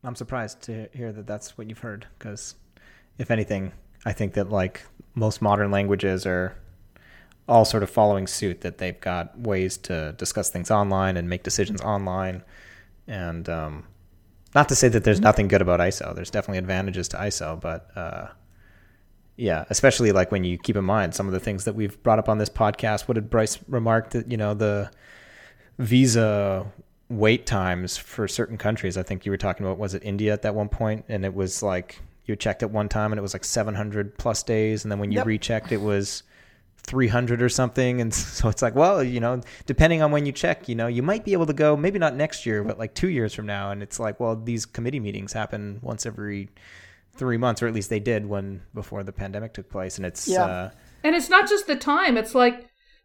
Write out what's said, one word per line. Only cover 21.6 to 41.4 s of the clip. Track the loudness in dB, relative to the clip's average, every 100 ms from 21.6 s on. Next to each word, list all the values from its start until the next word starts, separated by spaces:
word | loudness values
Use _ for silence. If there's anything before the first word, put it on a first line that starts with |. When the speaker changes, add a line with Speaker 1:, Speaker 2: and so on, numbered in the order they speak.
| -4
Speaker 1:
that |
we've | -4 -4 -2
brought | 2 2
up | 4
on | 0
this | 0
podcast. | 2 0 2 -2 -2 -2
What | -4
did | 0
Bryce | 2 2 -2 -4
remark | -2 2 2 2
that, | -6 -4
you | -2
know, | -2
the | 2 2 2 -2 -10 -20 -20 -20 -20 -20 -20 _ -6
visa | 4 6 6 6 4 4 2 0 -4 -12 -20 _ _
wait | 2 4 4 2
times | 0 0 0 -4 -8
for | -10 -4 -4
certain | -2 -4 -2
countries, | -2 -2 -2 -4
I |
think | -4 -4 -4
you |
were | -2
talking | -2 -2 -4
about, | -4
was | -4
it | -6
India | -6 -2 0
at | 0
that | 0 -2
one | -2
point? | 0 -2 -2 -4
And | -4 -4
it |
was | -2 -4 -2
like, | -2 -2 -4 -14 -20 -20 -8
you | -4
checked | -2 -2
at | -2
one | -2 -2
time | 0 0
and | -2
it |
was, | -4
like, | -6
seven | -4 -2 -2 -2
hundred | -4 -4 -4 -4
plus | -2 -2
days. | 0 0 2 0 -4
And |
then | -4
when | 0
you | 0
Speaker 2:
Yep. | 2
Speaker 1:
rechecked, | 0 0 -2 -2
it | -2
was | 0 0 -2 -8 -14 _ -20 _ _ _
three | -6 2 4
hundred | 4 2 2
or | 2
something. | 2 0 2 0 2
And | -2
<laughs> |
so | -2 -6 0 0
it's | 2
like, | 0 4
well, | 4 4
you | 0 0
know, | -2 -2 -6 -18 -6
depending | 4 6 6
on | 4
when | 2 0
you |
check, | -2 -2 -2 -2
you | -2
know, | -2
you | 0
might | 0 -2 0
be |
able | 2